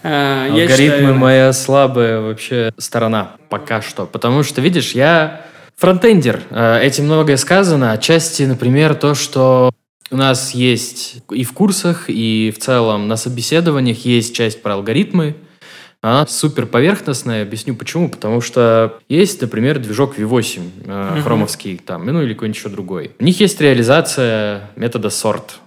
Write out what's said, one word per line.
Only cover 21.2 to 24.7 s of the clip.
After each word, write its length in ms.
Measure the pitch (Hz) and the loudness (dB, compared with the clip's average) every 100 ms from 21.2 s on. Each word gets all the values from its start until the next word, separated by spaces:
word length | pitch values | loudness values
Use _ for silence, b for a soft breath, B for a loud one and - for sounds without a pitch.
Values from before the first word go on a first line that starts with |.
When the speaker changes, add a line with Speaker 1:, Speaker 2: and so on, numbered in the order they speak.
Speaker 2:
хромовский, 560 | 147 113 104 - 101 87 | 0 0 0 -6 -10 -12
там, 220 | - 87 95 | -10 -8 -4
ну 160 | 165 | -2
или 120 | 131 | -2
какой-нибудь 240 | 104 110 104 | -4 -6 -6
ещё 100 | 113 | -10
другой. 420 | 101 92 90 - - | -10 -8 -8 -10 -2
У 60 | |
них 160 | 175 180 | 0 2
есть 200 | - - | 0 4
реализация 1120 | 147 123 117 147 - - 120 110 104 101 101 | 4 4 4 2 2 -2 0 0 -4 -6 -12